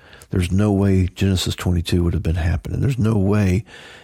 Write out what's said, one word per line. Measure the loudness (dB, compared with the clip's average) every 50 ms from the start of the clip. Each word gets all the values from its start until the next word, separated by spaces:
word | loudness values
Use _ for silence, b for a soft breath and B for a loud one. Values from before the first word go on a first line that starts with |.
| B B B B B B
there's | -4 -2 -2 0
no | 0 2 2 2
way | 2 2 4 4 4 2 2
Genesis | 0 -2 -2 0 0 0 0 -2 -4 -6
twenty-two | -4 -2 0 0 0 0 0 0 0 0
would | 0 -2
have | -2
been | -2 -2 -2
happening. | 0 0 0 -2 -2 -4 -6 -4 -2
There's | -2 -2 0 0
no | 0 0 2
way | 2 2 2 2 2 2 2 2 0 -2 B B B B B B B